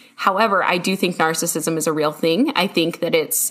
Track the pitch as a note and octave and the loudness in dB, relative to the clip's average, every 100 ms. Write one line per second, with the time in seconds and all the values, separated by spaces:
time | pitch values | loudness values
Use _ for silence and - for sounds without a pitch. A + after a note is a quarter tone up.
0 | - - G3+ F#3+ A3 F#3+ D3+ F3+ F3 F#3+ | -20 -4 -2 2 2 2 2 0 0 0
1 | F3+ F3 D#3+ E3 E3 E3 D#3+ D#3+ D#3+ D#3 | 0 0 0 0 -2 -2 -2 -2 -2 0
2 | D3+ D3+ E3 E3+ D4 - F3+ - E3 - | -2 0 0 2 2 0 0 0 0 -2
3 | E3 E3 D3 - - | 0 0 0 -4 -2